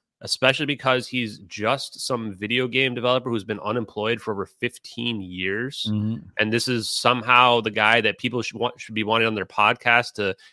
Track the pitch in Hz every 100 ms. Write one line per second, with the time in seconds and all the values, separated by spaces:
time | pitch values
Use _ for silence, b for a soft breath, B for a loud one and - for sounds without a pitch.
0 | _ _ 104 - 131 135 143 139 135 127
1 | 123 127 113 101 87 - 107 135 - -
2 | - 123 110 92 104 123 127 127 131 123
3 | 120 127 127 117 98 104 104 120 107 -
4 | 107 117 - 98 92 _ 120 - - -
5 | 120 110 92 90 92 101 127 147 107 107
6 | 107 113 - - 107 117 123 123 104 -
7 | 120 123 113 123 123 120 110 104 107 117
8 | 107 101 127 123 110 107 120 - - 110
9 | 104 113 113 107 92 - 104 117 120 117
10 | 120 - 101 92 b